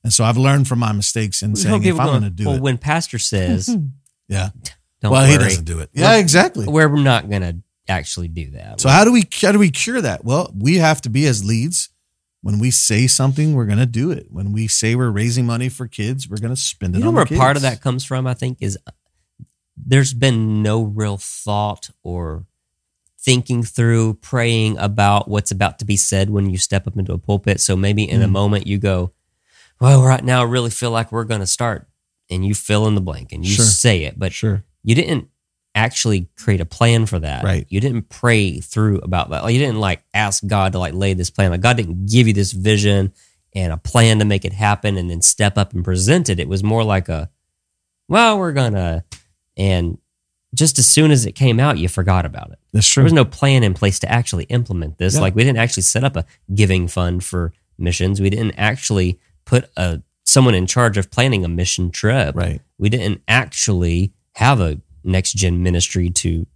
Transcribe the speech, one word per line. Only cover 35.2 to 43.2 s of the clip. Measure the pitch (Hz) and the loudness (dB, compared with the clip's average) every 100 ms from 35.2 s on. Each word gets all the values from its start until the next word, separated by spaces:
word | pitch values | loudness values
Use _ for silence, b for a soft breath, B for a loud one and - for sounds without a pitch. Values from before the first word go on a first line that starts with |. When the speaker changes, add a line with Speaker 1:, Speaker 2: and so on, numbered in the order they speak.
| - _ _ _ _ | -6 _ _ _ _
Speaker 2:
actually | 107 113 - 117 101 87 - | -2 -2 -2 0 0 -2 -6
create | - 95 | -2 -2
a | 82 | -2
plan | - 117 117 113 | 0 2 2 0
for | 90 | -2
that. | 78 65 | -4 -4
Speaker 1:
Right. | 101 90 - | -2 -2 -2
Speaker 2:
You | 95 | -4
didn't | 135 120 - | -2 -4 -8
pray | - 120 113 98 65 | -4 2 2 2 -4
through | - 110 107 98 | -6 0 0 0
about | - 90 - | -2 -4 -4
that. | 78 | -4
Like, | 110 | -2
you | 120 | 0
didn't, | 143 110 | 0 -2
like, | 101 85 _ | -2 -4 _
ask | 101 104 - 101 | -4 -2 -4 -2
God | 101 95 | 0 0
to, | 90 | -2
like, | 90 | -4
lay | 87 98 | -2 -2
this | 90 87 | -2 -4
plan. | - 95 | 0 0
Like, | 87 | 2
God | 117 117 | 0 0
didn't | 92 85 98 | -2 -6 2
give | 117 113 | 4 4
you | |
this | 101 95 | 2 -2
vision | 98 101 107 104 98 95 b | -2 2 2 4 2 0 b